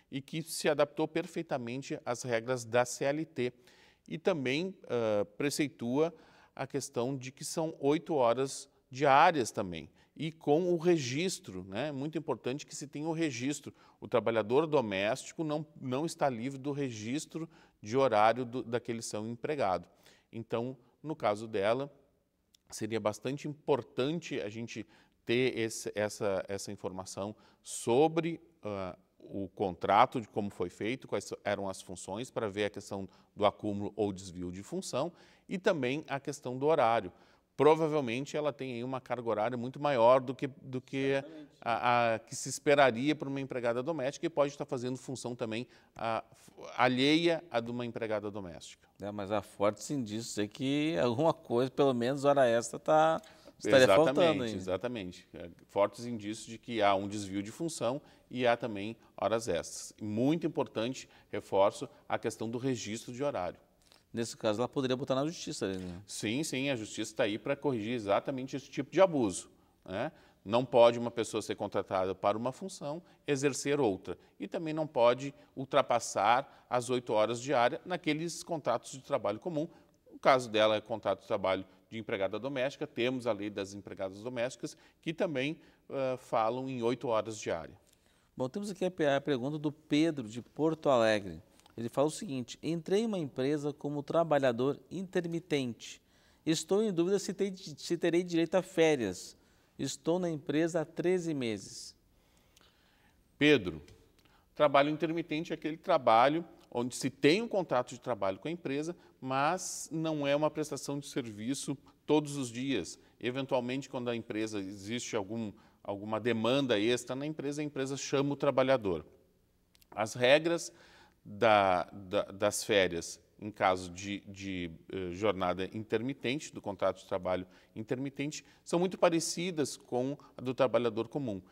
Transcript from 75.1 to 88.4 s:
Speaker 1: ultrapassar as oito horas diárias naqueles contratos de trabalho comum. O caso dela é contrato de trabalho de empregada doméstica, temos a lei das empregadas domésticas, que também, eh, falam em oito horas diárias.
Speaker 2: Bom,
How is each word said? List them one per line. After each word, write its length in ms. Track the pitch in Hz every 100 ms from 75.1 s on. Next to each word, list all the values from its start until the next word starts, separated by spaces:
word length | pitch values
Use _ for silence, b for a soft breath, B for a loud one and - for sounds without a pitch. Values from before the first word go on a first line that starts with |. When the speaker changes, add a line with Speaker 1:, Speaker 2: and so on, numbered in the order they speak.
| 127 139 B B -
Speaker 1:
ultrapassar 1120 | 135 143 - 120 - 113 101 123 143 - -
as 220 | 123 117
oito 240 | 127 123
horas 260 | 107 107 120
diárias 420 | 131 139 120 123 180
naqueles 560 | 175 156 151 170 -
contratos 500 | - 165 127 120 -
de 100 | 135
trabalho 340 | - 135 104 107
comum. 300 | 185 151 170 B B _ _
O 60 | -
caso 320 | 170 131 123
dela 260 | 107 107 107
é 40 |
contrato 400 | - 110 - 98
de 60 | -
trabalho 380 | 104 95 95 95 b _
de 100 | 110
empregada 400 | 107 107 95 107
doméstica, 480 | 127 139 131 - 147
temos 400 | - 120 131 117
a 40 |
lei 180 | 101 104
das 240 | 101 95
empregadas 500 | 101 95 95 95 101
domésticas, 540 | 117 127 123 - 151 - b _
que 120 | -
também, 460 | 160 190 135 139 165 b b -
eh, 280 | 139 131 127
falam 520 | - 120 110 127 135
em 120 | 127
oito 260 | 113 127 135
horas 300 | 110 110 107
diárias. 400 | 117 85 71 - _ b b b b
Speaker 2:
Bom, 120 | -